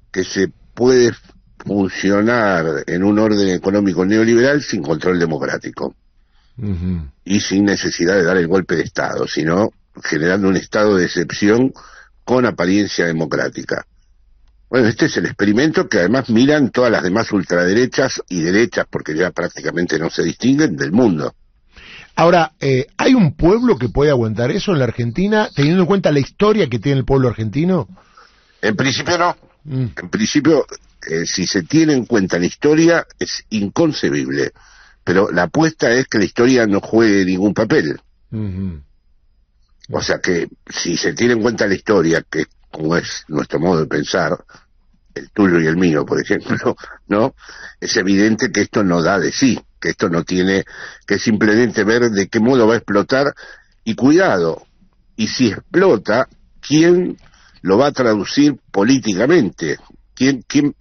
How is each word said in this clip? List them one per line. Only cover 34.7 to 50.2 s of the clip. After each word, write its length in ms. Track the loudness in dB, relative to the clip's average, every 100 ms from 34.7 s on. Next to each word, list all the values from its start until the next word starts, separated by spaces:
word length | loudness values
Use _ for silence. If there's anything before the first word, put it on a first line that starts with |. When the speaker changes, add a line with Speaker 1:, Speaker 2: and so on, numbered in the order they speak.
| -20 -20 _
Speaker 1:
Pero 280 | -2 0 2
la 120 | 0
apuesta 460 | -2 0 0 0 0
es 160 | 0 0
que 120 | 0
la 60 | -2
historia 400 | 2 4 4 2
no 140 | 0
juegue 440 | 0 2 4 4
ningún 300 | 2 0 0
papel. 440 | 0 0 0 0 -4 _ _ -14
Speaker 2:
Ujú. 520 | -8 -8 -6 -8 -10 -18 _ _ _ _ _ _ _ _ _ -8
Speaker 1:
O 80 | -6
sea 160 | -4 -4
que, 280 | -2 -4 -4 -10 -16
si 280 | -10 -6 -4
se 160 | -4
tiene 180 | -2 0
en 80 | 0
cuenta 240 | 0 -2 -2
la 80 |
historia, 480 | -2 0 2 2 0 -2
que 140 | -6 -6 _ _
como 260 | -8 -4 -2
es 280 | -4 -10 -8
nuestro 300 | -6 -4 -2
modo 220 | 0 0
de 60 | -2
pensar, 580 | -4 -4 -2 -2 -4 -8 -20 _ _ _ _ _
el 160 | -18 -10
tuyo 280 | 0 2 2
y 80 | 2
el 100 | 2
mío, 300 | 2 0 0
por 140 | -2
ejemplo, 560 | -2 -4 -2 -4 -4 -6 -10
<laughs> 180 | -16 -4
¿no? 260 | 0 0 -4 -20 -20 -20 -12
Es 160 | -6 -2
evidente 560 | 0 2 2 2 -2
que 80 | -2
esto 240 | -2 0
no 180 | 0 2
da 160 | 2 0
de 140 | -2
sí, 260 | 0 0 0 -6 -10
que 80 | -8
esto 180 | -4 -2
no 140 | -2